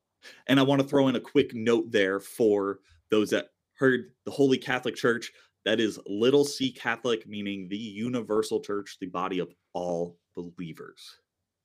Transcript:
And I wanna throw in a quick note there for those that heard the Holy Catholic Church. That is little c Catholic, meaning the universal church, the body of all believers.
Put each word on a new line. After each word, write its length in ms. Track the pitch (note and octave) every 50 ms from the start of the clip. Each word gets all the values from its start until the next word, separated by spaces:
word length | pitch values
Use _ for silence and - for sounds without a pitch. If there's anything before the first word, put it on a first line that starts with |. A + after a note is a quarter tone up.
| _ _ _ _ - - - - _ -
And 100 | C3 C#3
I 60 | C3+
wanna 180 | C3+ C#3 C#3 C3+
throw 240 | C#3 C#3 C#3 C#3
in 80 | C3 B2
a 60 | A2
quick 340 | - - - C#3 C3 B2+ -
note 380 | A#2 A2 A#2 A#2 A#2 A2 A#2 A2+
there 260 | G#2+ G2 F#2+ F#2+ G2
for 640 | - - - - B2 G#2+ G#2 G2+ G2 G2 G2 - _ _ _ _ _ _
those 220 | G#2+ G#2+ G#2+ F#2
that 220 | G#2+ G#2 - - _ _ _ _ _
heard 380 | - C#3 C3+ B2+ A#2+ - - _ _ _
the 80 | - A#2
Holy 260 | - C#3 C#3 C3 B2
Catholic 380 | - - B2+ B2+ - B2 A2+
Church. 340 | - - B2 A#2 A2+ A2+ - - _ _ _ _ _ -
That 140 | G2 A2 A2+
is 220 | A#2 G#2 F#2 - -
little 380 | - G2 G2+ A2+ B2+ C#3 C#3+ C#3+
c 280 | C#3+ - - C3 C3 -
Catholic, 520 | - - B2 A#2 A#2 - B2+ A#2 A2 - G#2
meaning 400 | G#2 G#2 G2+ G2+ G2+ G2 F#2+ F2
the 100 | G2+ G#2
universal 800 | A#2 A2 G2 G2+ A2 A#2+ B2 B2 A2 G2+ G#2+ A2 G#2+ - A2+ G#2+
church, 360 | - - G2+ G2+ G2+ - - -
the 60 | G2
body 320 | F2+ F2 F2+ F2+ F#2 F#2+ F2+
of 160 | E2+ E2 - _ _ _ -
all 440 | F2+ F2+ F2+ F2 E2+ F2 F2 E2+ _ _ _ _
believers. 880 | F2+ F2 F2 E2+ - F2+ D#2+ D#2 - - - - - - - - _ _ _ _ _ _ _ _ _ _